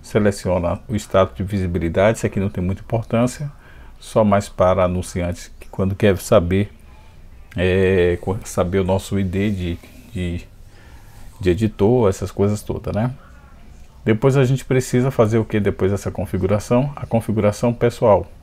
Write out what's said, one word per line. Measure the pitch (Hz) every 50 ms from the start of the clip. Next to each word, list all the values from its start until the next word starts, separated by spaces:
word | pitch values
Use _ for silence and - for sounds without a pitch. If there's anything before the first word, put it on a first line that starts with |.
Seleciona | - - - 110 104 104 101 - - 98 90 92 87 85 82 - - -
o | 107
status | 101 - - - 95 95 92 -
de | - 98
visibilidade, | 92 107 98 92 90 87 90 82 82 80 95 95 110 113 -
isso | -
aqui | 107 - 104
não | 95 101
tem | - -
muita | 90 90 95 -
importância, | - - - 117 110 - - 113 120 127 - - 147 143 - - - - - - - - - -
só | - - - 117 110
mais | 104 101 101 101 -
para | - - 92 90 92 92 92
anunciantes | 90 90 92 92 - - 92 87 87 87 - - - - -
que | - -
quando | - - 98 95 98
quer | - - 104 95 -
saber, | - - 120 104 87 87 92 98 101 - - - - - - - - - - - - - - - - - -
é, | - 90 92 92 95 95 92 95 92 87 87 87 87
co-, | - - 98 110 -
saber | - - - 90 87 92 98
o | 95
nosso | 90 95 95 - - 101 98
I | 98
D | 92 87 95 101 107
de, | 104 92 90 87 85 - - - - - - -
de, | - 92 90 87 87 87 - - - - - - - - - - - - - - - - - - - -
de | - 90
editor, | 87 98 113 107 - - 101 104 123 127 117 95
essas | 95 - 101 95
coisas | - - 98 101 104 104
todas, | - - - - - 92
né? | 92 98 113 127 127 - - - - - - - - - - - - - - - - - -
Depois | 107 110 110 - 143 131
a | 143 135
gente | 123 139 123 -
precisa | - 135 131 127 - - 127 123 135
fazer | - - 113 104 113 113
o | 110
que | - - 107
depois | 101 101 92 - 95 95
dessa | 101 98 - 98
configuração? | 92 - 95 - - 95 92 92 104 104 - - 123 123 139 143 143
A | - -
configuração | - - 113 - - 104 113 104 104 101 - - 120
pessoal. | 117 - 120 120 - - 127 117 101 90 90 - - -